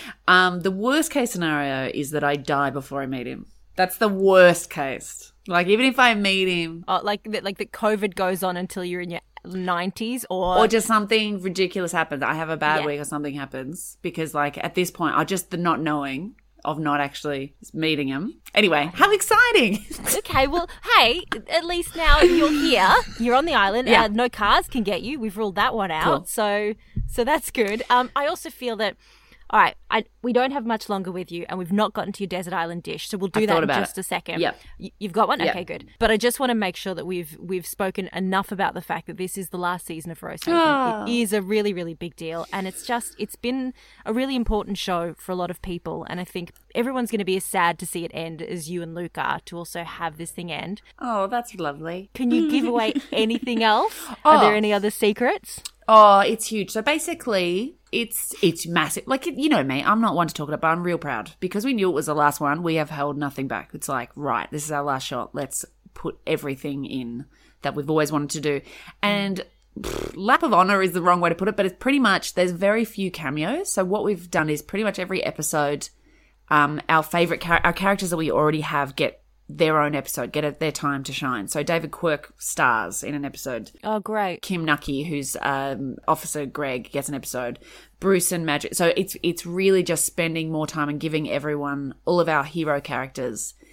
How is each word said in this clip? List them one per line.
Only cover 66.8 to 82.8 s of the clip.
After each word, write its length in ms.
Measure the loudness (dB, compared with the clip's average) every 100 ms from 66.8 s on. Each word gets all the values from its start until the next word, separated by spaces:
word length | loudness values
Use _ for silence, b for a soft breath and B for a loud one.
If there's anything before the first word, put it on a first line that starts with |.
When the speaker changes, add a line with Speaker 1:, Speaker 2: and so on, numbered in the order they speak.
| -6
Speaker 1:
in 400 | -6 -6 -10 -12 b b b
that 140 | -6 -4
we've 140 | 0
always 220 | 2 2
wanted 200 | 0 -2
to 100 | -2
do. 200 | -2 -2 B B B B
And, 420 | -2 0 -2 -4 -10 _ _ -12
pfft, 340 | -8 -8 -8 -4
lap 240 | 2 2
of 120 | 6
honor 280 | 6 6 4
is 120 | 2
the 100 | 2
wrong 180 | 4 4
way 80 | 4
to 60 | 2
put 120 | 0
it, 60 | 0
but 120 | -2
it's 80 | 0
pretty 220 | 0 4
much, 340 | 4 2 0
there's 180 | 0 0
very 320 | 2 2 2
few 280 | 0 -2 -4
cameos. 600 | -4 -6 -4 -2 -4 -2
So 140 | -2 0
what 180 | 0
we've 260 | 0 -2 -2
done 180 | -2 0
is 140 | -2
pretty 200 | -4 -4
much 140 | -2 -4
every 260 | -4 -2
episode, 640 | -4 -4 -2 0 0 -2 -6 b b b b b 0
um, 320 | 4 4 0 2
our 140 | 2
favorite 380 | 2 0 0 0
char-, 200 | 0 2
our 100 | 2
characters 360 | 2 0 0 0
that 80 | -2
we 140 | 0
already 300 | 2 2 0
have 340 | -2 -2 -2 -2
get 260 | -4 -4 _ _ -14
their 320 | 0 2 4
own 140 | 2
episode, 380 | -2 -4 -6 -4
get 120 | -2
a, 80 | -4
their 200 | -2 -4
time 320 | -2 -4 -4
to 100 | -6
shine. 340 | -6 -4 -4 -4
So 140 | -4
David 300 | -2 -2 -4
Quirk 420 | -4 -2 -2 -6 _
stars 640 | -8 0 2 2